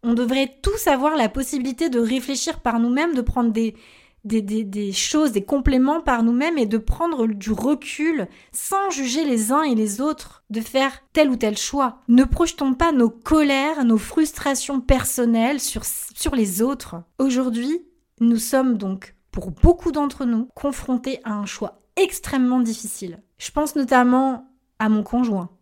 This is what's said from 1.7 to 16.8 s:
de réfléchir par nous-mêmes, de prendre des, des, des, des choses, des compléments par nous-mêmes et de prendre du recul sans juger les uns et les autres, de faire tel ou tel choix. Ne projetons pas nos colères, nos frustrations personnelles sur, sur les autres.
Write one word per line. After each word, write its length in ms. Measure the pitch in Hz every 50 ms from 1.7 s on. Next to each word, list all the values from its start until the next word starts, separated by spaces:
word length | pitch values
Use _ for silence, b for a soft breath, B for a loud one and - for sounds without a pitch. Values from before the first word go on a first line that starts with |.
| 254 - 330 330
de 100 | 254 240
réfléchir 600 | 233 220 254 262 254 - 277 262 - - 320 -
par 200 | - 247 226 233
nous-mêmes, 340 | 233 240 247 269 311 349 330
de 60 | 262
prendre 320 | 233 233 - 254 240 233 214
des, 240 | 220 226 220 214 b b b b b b b b b _
des, 160 | 214 214 220
des, 240 | 208 196 214 220 226
des 280 | 196 196 208 208 196 196
choses, 400 | - - - - 302 311 294 214
des 120 | 202 196
compléments 560 | - 294 277 254 285 269 254 254 269 302 320
par 220 | 311 - 254 233 226
nous-mêmes 340 | 226 240 240 285 330 339
et 100 | 302 240
de 120 | 208 220 226
prendre 480 | 220 - - - 330 339 330 269 226
du 260 | 226 214 202 196 214 220
recul 720 | - 214 262 294 285 - - - - 302 320 330 285 190 B B B B B B
sans 360 | - - - 392 392 403 392
juger 340 | 349 269 269 247 233 294 330
les 280 | 294 247 226 214 214 262
uns 100 | 294 311
et 120 | 302 247
les 260 | 220 220 214 202 214
autres, 440 | 262 302 311 302 - - - - _ _
de 140 | 208 220 226
faire 400 | - - 269 269 269 262 - _ _ _
tel 160 | - 302 285
ou 80 | 254
tel 220 | 226 - 214 214 208
choix. 420 | - - - 285 269 247 233 - _ -
Ne 160 | 233 247 269
projetons 480 | 254 - - 349 330 - - 294 269 262
pas 200 | 254 339 339 311
nos 180 | 262 240 226
colères, 760 | 226 - - - 311 311 302 285 277 269 277 302 320 302 262
nos 140 | 233 226 214
frustrations 840 | - - - - 311 302 - - - 294 277 262 - - 277 269
personnelles 800 | 254 - 269 254 - - - - 247 233 233 226 226 247 285 277
sur, 220 | - - - 220 -
sur 500 | - - - - - - - - 226 240
les 280 | 254 220 196 180 185 220
autres. 340 | 254 277 262